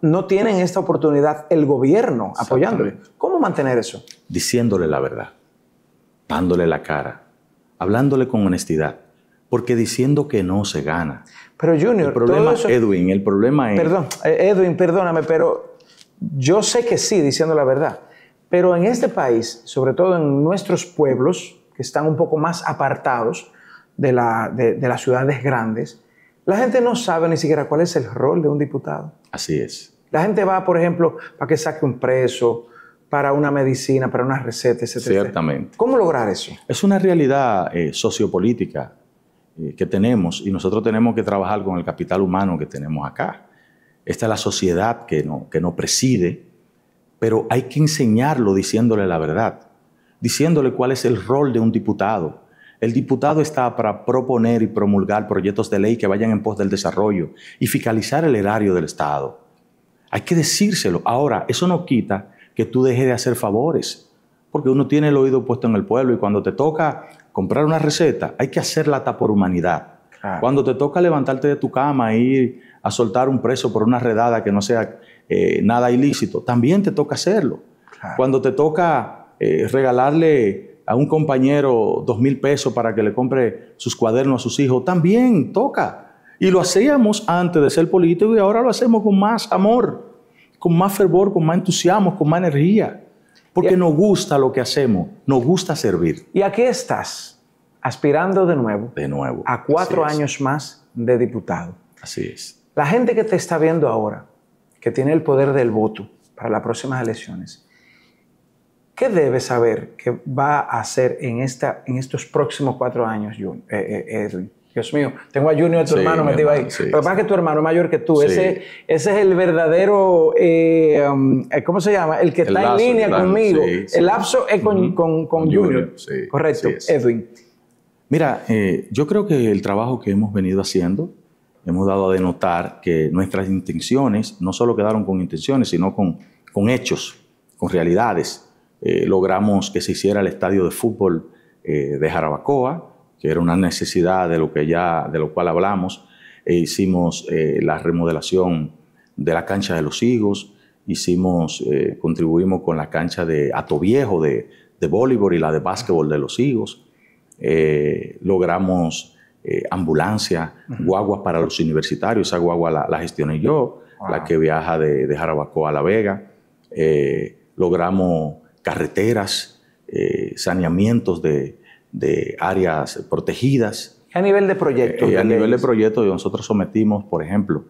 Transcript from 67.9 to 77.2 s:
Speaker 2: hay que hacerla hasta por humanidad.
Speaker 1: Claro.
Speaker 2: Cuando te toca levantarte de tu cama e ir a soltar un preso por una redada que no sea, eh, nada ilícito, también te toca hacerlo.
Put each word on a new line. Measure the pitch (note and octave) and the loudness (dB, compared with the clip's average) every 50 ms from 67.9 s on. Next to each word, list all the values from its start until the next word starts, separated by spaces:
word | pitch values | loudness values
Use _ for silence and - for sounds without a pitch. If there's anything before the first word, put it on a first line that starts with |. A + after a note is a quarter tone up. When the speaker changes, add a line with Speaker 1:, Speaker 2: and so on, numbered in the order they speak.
| D3 - E3 C#3+ G2 - E2 C#2+ - - | 0 2 2 2 2 0 -4 -8 -4 -4
Speaker 2:
hay | C3 C#3 | -4 -4
que | - E3+ | -2 -4
hacerla | - - - D#3+ D#3 D3 C#3+ C3 | -6 -4 -4 -2 0 0 0 0
hasta | - B2+ A2 - | -2 -4 -4 -2
por | A#2+ G#2+ | 0 0
humanidad. | G#2+ G2+ F#2+ F#2 F#2 F2 E2 F2+ E2 D2+ - - - _ _ _ - - | 2 2 2 2 0 0 0 0 -2 -2 -4 -10 -20 _ _ _ -20 -12
Speaker 1:
Claro. | - G2+ F#2 E2 | -10 -8 -6 -2
Speaker 2:
Cuando | - B2+ C#3 C3+ B2 | -2 0 2 2 2
te | C3 B2 | 0 0
toca | C3+ C#3+ C#3+ - F3+ | 0 -2 -2 0 2
levantarte | F3 F3 D#3 C#3+ B2+ C3+ C3+ C3 D3 D3 | 2 2 2 0 0 -2 -4 -2 0 -2
de | C#3+ | 0
tu | C#3+ - B2 | 0 -4 -4
cama | - B2+ C#3 D3 C#3 C3 A#2 A2 A2 | -2 0 0 0 0 0 0 0 2
e | A2+ | 2
ir | B2 B2+ C3+ C3+ B2+ A2+ - - - - - _ - | 2 2 4 2 2 0 -2 -8 -20 -20 -20 _ -6
a | G2+ | -6
soltar | - - A#2+ G#2+ G#2+ B2 C3 C#3 | -2 0 -2 0 2 0 0 2
un | C3+ A#2+ | 0 0
preso | - A2+ C3 B2+ - A#2+ - | 0 0 -2 0 -2 -2 -2
por | A2 G#2+ | 0 2
una | A#2 B2+ A#2+ | 2 2 2
redada | B2 A#2+ G#2+ A2 A#2 A#2+ A#2 A2 F#2+ | 0 0 0 2 2 2 2 0 0
que | G#2 | 0
no | G2+ G2+ G2+ | 0 0 0
sea, | - A#2+ A2+ G#2+ - - - - - - _ _ - | 0 0 0 0 -4 -6 -18 -20 -20 -20 _ _ -4
eh, | F2 F#2 F2+ F2 - - - | 0 0 2 2 0 2 2
nada | G#2 A#2+ B2 B2 B2 B2 | 2 2 2 2 2 2
ilícito, | B2 C#3 C#3+ - - A2+ - - - - | 2 2 2 0 -2 -4 -4 -4 -6 -4
también | - A#2+ A#2+ A#2 C#3 F#3 G3+ G3 | -2 0 2 2 4 2 2 2
te | - | 0
toca | G3+ D3+ C#3+ - C3 | 0 -2 -2 -2 -4
hacerlo. | - | -4